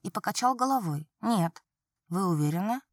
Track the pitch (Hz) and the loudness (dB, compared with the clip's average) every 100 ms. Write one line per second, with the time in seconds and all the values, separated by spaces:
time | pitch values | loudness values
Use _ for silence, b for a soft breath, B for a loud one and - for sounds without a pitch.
0 | 196 208 - - 247 254 262 269 175 147 | -6 -4 -4 0 0 2 2 0 0 -4
1 | 156 _ 220 226 170 - _ _ _ _ | -6 _ 0 2 0 -4 _ _ _ _
2 | _ 175 190 160 147 170 202 254 - | _ -2 0 2 2 0 -2 -4 -8